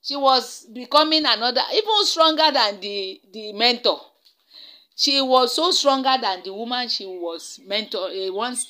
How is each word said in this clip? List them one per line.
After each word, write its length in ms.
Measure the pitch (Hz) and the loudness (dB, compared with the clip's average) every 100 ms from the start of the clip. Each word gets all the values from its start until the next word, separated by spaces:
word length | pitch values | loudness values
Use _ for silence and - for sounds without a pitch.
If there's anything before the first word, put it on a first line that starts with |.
She 140 | - 285 | -8 0
was 500 | 269 262 - - - | 4 4 0 -14 -16
becoming 520 | 226 247 294 311 311 | -14 2 2 4 2
another, 380 | 294 220 233 247 - | 2 0 0 -2 0
even 320 | - 427 427 | -2 2 2
stronger 460 | 392 330 320 311 311 | 2 4 2 4 2
than 280 | 269 220 202 | 4 0 -2
the, 400 | 202 202 190 190 _ | -8 -8 -8 -12 _
the 200 | 202 214 | -14 -12
mentor. 480 | 202 233 240 240 151 - _ _ _ _ - - - _ | 0 0 2 0 -2 -6 _ _ _ _ -20 -20 -20 _
She 260 | - - 277 | -4 0 0
was 340 | 269 254 247 | 4 4 4
so 160 | 247 339 | 2 2
stronger 460 | - 285 269 262 247 | 2 2 2 2 0
than 220 | 226 185 | 0 -4
the 80 | 180 | -8
woman 360 | 196 233 247 247 | -10 -6 -4 -4
she 180 | - 196 | -6 -6
was 540 | 185 170 165 - - 190 | -8 -8 -8 -14 -18 -4
mentor, 420 | 208 214 208 180 | -4 -4 -6 -6
eh, 160 | 190 190 | -6 -6
once 380 | 190 240 247 - | -4 -4 -6 -8